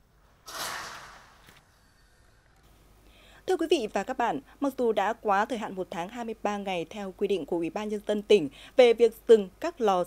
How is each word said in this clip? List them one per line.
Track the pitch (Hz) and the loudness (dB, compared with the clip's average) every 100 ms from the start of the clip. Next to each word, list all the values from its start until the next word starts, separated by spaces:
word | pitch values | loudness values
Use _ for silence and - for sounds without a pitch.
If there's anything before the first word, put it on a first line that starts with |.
| _ _ _ _ - - - - - - - - - - - - _ _ _ _ _ _ _ _ _ _ _ _ _ _ - - - - - | _ _ _ _ -18 -12 -10 -10 -14 -16 -20 -20 -20 -20 -20 -20 _ _ _ _ _ _ _ _ _ _ _ _ _ _ -20 -20 -20 -10 -4
Thưa | 381 | -2
quý | 330 | 2
vị | 339 214 | 0 0
và | 208 | -4
các | 196 254 | -4 -2
bạn, | 233 269 - - | -2 -4 -8 -6
mặc | 285 269 | -6 -2
dù | 240 | -2
đã | 214 196 233 | 0 -2 -2
quá | 220 196 226 | 0 0 0
thời | 233 | -4
hạn | 226 190 | -8 -8
một | 180 | -8
tháng | 180 180 | -8 -10
hai | 247 233 | -10 -12
mươi | 220 | -8
ba | 208 202 | -6 -6
ngày | 196 185 160 | -6 -6 -6
theo | 214 196 180 | -10 -12 -4
quy | 196 | -2
định | 196 143 | -2 -2
của | 170 | -4
Ủy | 165 | -4
ban | 202 214 | -6 -6
Nhân | 208 208 | -6 -4
dân | 214 | -2
tỉnh | - 208 147 - - - | 4 4 2 -8 -2 4
về | 240 | 6
việc | 226 233 - - | 6 2 2 6
dừng | 220 190 - | 6 6 -8
các | 320 - | -8 -2
lò | 220 185 | 2 2